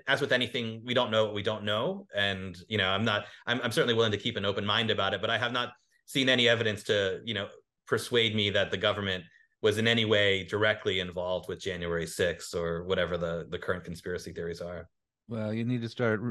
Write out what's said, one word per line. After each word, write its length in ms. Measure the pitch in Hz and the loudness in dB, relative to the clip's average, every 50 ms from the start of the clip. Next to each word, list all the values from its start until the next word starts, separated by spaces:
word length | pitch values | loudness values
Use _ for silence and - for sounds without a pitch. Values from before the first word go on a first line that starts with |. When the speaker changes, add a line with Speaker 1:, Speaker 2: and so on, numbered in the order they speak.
| - | -2
Speaker 1:
as 160 | - 139 131 | 0 0 0
with 100 | 143 120 | 2 2
anything, 520 | 131 123 123 107 - 123 117 113 113 113 110 | 2 2 2 0 -2 -4 -4 -6 -8 -8 -4
we 80 | 123 120 | 0 2
don't 160 | 123 123 113 | 2 2 4
know 160 | 110 110 107 | 4 2 2
what 80 | 104 107 | 2 0
we 80 | 104 | -2
don't 220 | 98 110 107 104 101 | -2 -2 -2 -2 -2
know. 420 | 104 104 110 127 175 196 202 - - - | -2 0 0 0 -2 -4 -6 -10 -6 -2
And, 400 | 101 101 101 98 95 92 95 87 87 87 | 0 0 0 0 -2 -6 -8 -10 -12 -8
you 100 | - 110 | -2 0
know, 120 | 104 95 92 | 2 2 2
I'm 140 | 98 101 113 | 2 2 2
not, 220 | 113 104 104 - - - - - | 2 2 0 -2 -6 -14 -10 -4
I'm, 120 | - 120 127 120 | -2 -2 -2 -2
I'm 80 | 120 | 0
certainly 240 | 110 165 143 120 117 | 2 2 2 2 4
willing 160 | 113 113 110 | 4 4 2
to 60 | 101 | 2
keep 200 | 98 - 120 107 | 0 -2 -4 -4
an 80 | 104 98 | -2 -2
open 200 | 101 95 107 101 | -2 -2 -2 -2
mind 260 | 104 104 113 113 110 | 0 0 0 2 0
about 240 | 104 98 98 95 101 | 0 0 0 0 0
it, 60 | 95 | -2
but 100 | 98 107 | -2 0
I 80 | 113 110 | 0 0
have 120 | 123 120 | 0 -2
not 180 | 123 123 120 - - _ _ _ _ _ _ | -2 -2 -4 -4 -8 _ _ _ _ _ _
seen 240 | - - 143 131 131 | -6 -2 0 2 4
any 180 | 131 123 120 | 4 6 6
evidence 360 | 117 117 110 117 110 104 104 - | 6 6 6 4 0 -2 -2 0
to, 380 | - 107 101 98 95 92 85 85 | 2 2 4 2 2 -2 -4 -6
you 80 | 117 110 | -6 -4
know, 140 | 98 101 - - - _ _ _ _ _ | -4 -6 -8 -10 -18 _ _ _ _ _
persuade 480 | - 131 110 - - 123 120 113 110 107 | -2 -2 -2 -2 2 2 2 2 4 2
me 160 | 110 104 101 | 2 2 4
that 180 | 95 101 95 82 | 4 2 2 2
the 80 | - | 0
government 460 | 95 107 104 101 104 101 98 95 90 82 - _ _ _ _ _ - | 0 2 2 2 2 -2 -2 -2 -4 -6 -12 _ _ _ _ _ 0
was 160 | - 107 101 | 2 2 4
in 100 | 107 110 | 4 2
any 180 | 113 117 117 110 | 2 4 4 4
way 380 | 107 107 104 101 101 98 95 90 | 4 4 4 6 4 2 2 0
directly 560 | 85 104 101 107 107 104 - - 107 95 92 | -2 0 2 2 2 2 0 0 -2 0 -2
involved 480 | 90 90 85 90 87 90 92 87 - | -2 -4 -4 -4 -2 -2 -2 -2 -4
with 120 | - 90 85 | -6 -8 -6
January 460 | - 98 90 87 87 85 85 85 82 | -6 -6 -4 -4 -2 -2 -2 -2 -2
sixth 480 | 80 - - 95 85 78 - - - - | -4 0 0 0 0 0 -2 -8 -6 -4
or 300 | 87 85 85 85 82 87 | -4 -2 -2 -4 -4 -2
whatever 340 | 90 95 90 87 82 87 | -2 0 0 0 0 -2
the, 300 | 85 87 85 82 85 78 - | -2 -2 -2 -4 -6 -6 -8
the 80 | 85 | -8
current 280 | 85 - - 92 90 - | -8 -4 -4 -4 -4 -4
conspiracy 480 | - 90 87 - 92 90 87 - 90 82 | -10 -12 -10 -8 -6 -6 -6 -8 -10 -10
theories 280 | 95 85 85 85 - | -8 -6 -6 -6 -8
are. 280 | 87 87 87 85 82 - _ _ _ _ _ _ _ - | -8 -10 -10 -10 -12 -16 _ _ _ _ _ _ _ -10
Speaker 2:
Well, 240 | 117 113 107 107 110 | -6 -4 -4 -2 -2
you 100 | 113 117 | -2 -2
need 180 | 120 127 120 | 0 -2 -2
to 80 | 117 113 | -2 -6
start, 320 | - - 123 113 110 104 107 120 | -2 0 2 2 2 2 0 -4